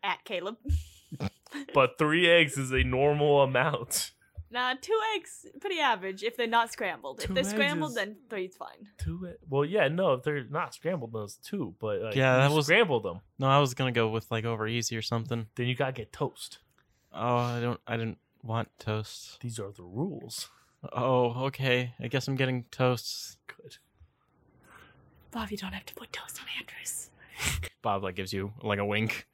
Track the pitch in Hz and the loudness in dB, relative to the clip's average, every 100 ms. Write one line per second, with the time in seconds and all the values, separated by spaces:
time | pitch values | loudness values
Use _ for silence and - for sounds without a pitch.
0 | 196 180 - 185 180 233 - - - - | -4 -4 -4 -6 -6 -8 -2 -2 -2 -20
1 | _ - - _ _ 294 277 - 127 - | _ -8 -8 _ _ -14 -2 2 2 4
2 | 151 160 175 170 151 135 135 131 127 127 | 2 4 8 8 6 2 -2 0 2 4
3 | 143 147 147 143 135 131 147 143 120 - | 4 4 6 6 6 4 2 0 -4 -4
4 | - _ _ - - 240 254 262 302 440 | -6 _ _ -20 -8 -4 -2 -4 0 0
5 | 440 415 - - - - 403 349 285 214 | 0 -4 -6 -18 -18 -10 -6 0 2 2
6 | 190 190 208 233 233 233 226 - 202 160 | -2 -6 -6 -2 2 2 2 -2 -4 -4
7 | 139 135 - 185 190 214 285 - 156 233 | -10 -8 -4 0 0 2 2 0 -2 -2
8 | 196 214 254 214 185 - - - 208 _ | -6 -8 _ -6 -6 -10 -16 -16 -20 _
9 | - 170 185 - - 139 147 202 143 165 | -6 -6 -10 -14 -4 0 2 4 2 4
10 | 190 131 135 147 120 143 156 - 156 180 | 2 2 0 -2 -4 -4 -4 -6 -4 -4
11 | 117 113 104 - - 202 131 - 110 104 | -4 -8 -8 -12 -8 -6 -6 -4 -2 -2
12 | 110 107 131 127 139 151 143 180 226 123 | 0 2 6 6 6 4 4 4 4 2
13 | 98 87 - _ 135 139 143 123 131 120 | -2 -8 -14 _ 4 6 4 2 0 4
14 | 113 110 - 117 113 113 110 120 117 117 | 2 0 -2 -2 -2 -2 -2 -2 -2 -4
15 | 107 117 117 117 110 - 123 127 135 131 | -2 -2 -2 -4 -6 -4 -2 0 -2 -4
16 | 110 - 147 - - - _ _ _ _ | -12 -6 -6 -6 -18 -18 _ _ _ _
17 | _ - 117 120 120 120 120 120 - 113 | _ -4 0 2 2 0 -2 -4 -4 -4
18 | 113 - _ _ 120 113 - _ - 107 | -2 -6 _ _ -4 -4 -4 _ -4 -4
19 | 107 - - - 123 107 98 101 87 98 | -4 -12 -18 -12 -12 -8 -10 -12 -12 -6
20 | 180 135 110 - - _ _ _ - - | -4 -6 -10 -12 -12 _ _ _ -10 -2
21 | 127 127 123 117 135 135 131 123 123 - | 2 4 4 2 -4 0 2 2 2 -6
22 | 120 135 - 135 131 127 117 - 127 120 | -2 -2 -2 0 0 0 -6 2 2 2
23 | - - - - _ - - - _ _ | -4 -10 -12 -16 _ -20 -20 -20 _ _
24 | - _ _ _ _ _ _ - - _ | -20 _ _ _ _ _ _ -20 -20 _
25 | _ _ _ 240 214 208 190 190 - - | _ _ _ -8 -6 -6 -8 -10 -12 -16
26 | - - - - - - - - - - | -14 -12 -12 -14 -10 -10 -10 -12 -10 -10
27 | - _ - - - - - _ 113 98 | -12 _ -20 -4 -2 -2 -6 _ -2 -2
28 | 98 92 95 98 101 107 107 101 101 104 | -2 -6 -4 -4 -4 -6 -2 0 2 2
29 | 110 - - | 0 -2 -10